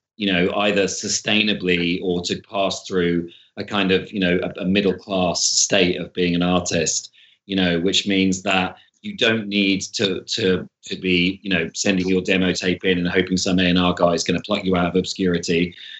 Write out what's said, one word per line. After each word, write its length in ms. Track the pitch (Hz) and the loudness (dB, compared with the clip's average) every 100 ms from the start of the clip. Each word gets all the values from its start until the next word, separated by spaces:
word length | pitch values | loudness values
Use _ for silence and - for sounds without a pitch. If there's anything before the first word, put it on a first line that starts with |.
| _ - | _ -4
you 140 | 101 | -2
know, 220 | 90 90 101 | 2 0 2
either 280 | 104 98 | 2 2
sustainably 1120 | 95 - 104 - - 107 107 101 92 87 87 90 | 0 -2 -4 -4 0 2 2 0 0 0 0 -2
or 180 | 92 87 | 0 -2
to 160 | - 95 | -2 -6
pass 440 | - 104 95 - - | -6 -2 -2 -4 -4
through 440 | 95 87 85 85 - _ - | -2 2 0 -2 -12 _ -12
a 80 | |
kind 260 | 98 104 95 | -4 0 2
of, 220 | 92 - | 2 0
you 80 | 107 | -2
know, 180 | 90 90 | 2 2
a, 180 | - - | -2 -4
a 40 | 90 | 0
middle 260 | 104 98 | 2 2
class 500 | 90 - 95 90 - | 0 -2 -2 0 0
state 540 | - - - 101 87 87 | 0 0 2 2 2 0
of 160 | 90 | -6
being 220 | - 90 | -2 0
an 80 | 87 | 2
artist, 680 | 87 90 87 87 78 - - _ _ _ - | 2 0 0 -2 0 -2 -8 _ _ _ -6
you 100 | 95 | 0
know, 240 | 90 85 | 0 2
which 260 | 95 92 104 | 0 0 0
means 360 | 95 95 92 | 2 2 0
that 340 | 101 95 92 - _ _ | 0 0 -2 -6 _ _
you 140 | 107 101 | -12 0
don't 300 | 117 113 101 | 0 0 0
need 360 | 101 98 98 | 0 2 0
to, 400 | - - 101 90 | -2 -2 -2 -2
to, 460 | - - 98 90 - _ | -6 -2 0 0 -2 _
to 140 | - 92 | -12 -6
be, 420 | 92 90 90 95 | -2 2 0 -2
you 80 | 101 | -4
know, 200 | 87 82 | -2 -2
sending 340 | - 101 95 90 | -4 0 0 2
your 120 | 92 | 0
demo 320 | 90 95 92 | 2 0 2
tape 320 | 90 92 85 | 0 -2 -2
in 140 | 95 90 | 0 0
and 100 | 87 | 0
hoping 280 | 95 90 92 | 0 0 0
some 220 | 101 92 | 0 2
A 40 | |
and 160 | 90 90 | 4 4
R 160 | 90 | 2
guy 180 | 87 87 | 2 2
is 120 | 85 | 2
gonna 160 | - 87 | 0 -2
pluck 220 | - 104 | -2 -4
you 120 | 95 90 | 0 0
out 120 | 87 | 2
of 80 | 92 | 0
obscurity. 800 | 90 - 92 85 - 85 87 - - | -2 -2 0 0 0 0 0 -4 -20